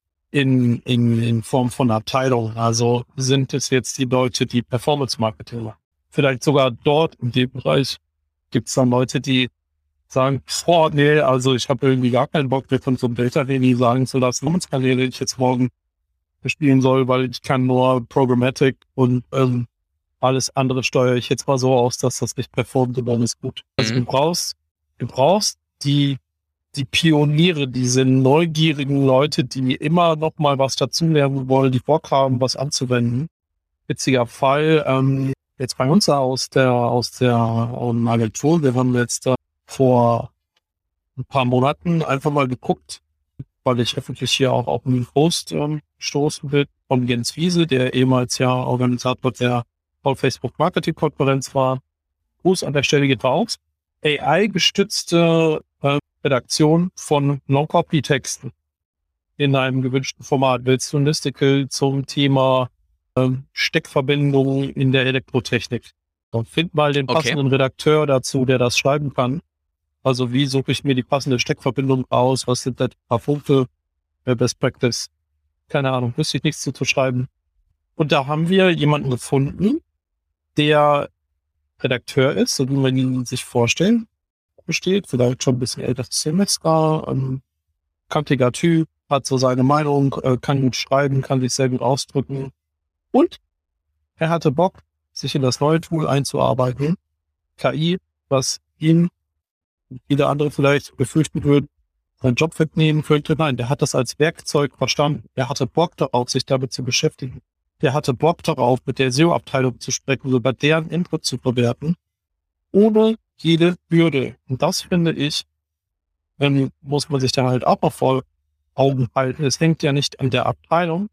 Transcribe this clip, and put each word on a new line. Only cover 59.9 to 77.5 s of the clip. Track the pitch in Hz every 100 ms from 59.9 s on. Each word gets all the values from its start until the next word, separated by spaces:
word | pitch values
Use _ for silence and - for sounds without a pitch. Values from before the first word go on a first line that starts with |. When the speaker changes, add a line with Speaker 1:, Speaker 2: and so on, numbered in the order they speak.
| 135 135 -
Speaker 1:
Format. | - 135 135 123
Willst | 123 131 -
du | 147
ein | 143
Listicle | 156 143 - 135 139 135
zum | - 139 139 131
Thema, | - 143 135 131 131 123 _ _ _ _ -
ähm, | 131 131 -
Steckverbindungen | - - 160 - 147 131 143 143 139 135 135 135
in | - 135
der | 131 127
Elektrotechnik? | 131 - 131 - 120 - 117 - _ _ _ _
Dann | 117
find | 113 - 170
mal | 151 147
den | 143 127
Speaker 2:
Okay. |
Speaker 1:
passenden | 156 123 143 135
Redakteur | 131 131 - 151 151 147
dazu, | 131 - 139
der | 127 127
das | 123 -
schreiben | 135 147 143
kann. | - 123 156 - _ _ _ _ _
Also | 131 123 123
wie | 127 143
suche | 135 127
ich | 131
mir | 143
die | 127
passende | 120 143 143 123
Steckverbindung | - 151 139 127 135 131 127
aus? | 123 127 131 -
Was | 123
sind | 135 123
da | 127
die | - -
paar | 117
Punkte? | - 147 - 139 127 _ _ _ _ _ -
Äh, |
Best | 120 123 -
Practice? | 131 - 123 - - _ _ _ _ _ _
Keine | 147 135
Ahnung, | 127 123 123
wüsste | 151 143
ich |
nichts | 156 -
zu, | -
zu | -
schreiben. | 135 - 131 127 131 _ _